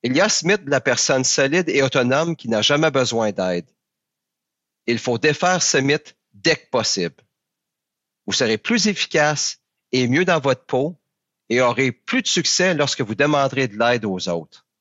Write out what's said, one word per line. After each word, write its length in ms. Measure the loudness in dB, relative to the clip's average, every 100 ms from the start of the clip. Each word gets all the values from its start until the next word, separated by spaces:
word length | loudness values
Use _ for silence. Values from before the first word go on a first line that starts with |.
Il 140 | 0 0
y 40 |
a 80 | 2
ce 200 | 0 0
mythe 180 | -2 0
de 60 |
la 100 | -2
personne 420 | 0 -2 0 0
solide 460 | 0 0 2 0 0
et 140 | 0
autonome 520 | 2 2 2 0 0 -4
qui 140 | -2
n'a 140 | 0
jamais 260 | 2 2 2
besoin 420 | 2 0 0 -2
d'aide. 380 | -2 -2 -2 -6 _ _ _ _ _ _ _ _ _ _ _ -4
Il 100 | -4
faut 220 | -2 0
défaire 420 | 0 2 0 0
ce 160 | 0 0
mythe 400 | 0 -2 -4 _ _
dès 220 | -20 _ -8
que 140 | _
possible. 520 | -4 -2 -4 -6 _ _ _ _ _ _ _ _ _ _ _ -6
Vous 80 |
serez 240 | -2 0 -2
plus 300 | -2 0 0
efficace 720 | -2 -2 0 0 0 -4 -8 _ _ _
et 160 | -2 2
mieux 180 | 2 2
dans 140 | 2
votre 260 | 0 -2 -2
peau 340 | -2 -2 -6 _ _ _ _ _
et 120 | 2
aurez 300 | 2 2 -2
plus 320 | -2 -4 -4
de 40 | 0
succès 460 | -2 0 2 2
lorsque 280 | 2 0 -2
vous 120 | -4
demanderez 540 | 0 2 2 2 0 -4
de 100 | 0
l'aide 280 | 0 2 -2
aux 220 | -4 -4
autres. 380 | -6 -6 -20 _ _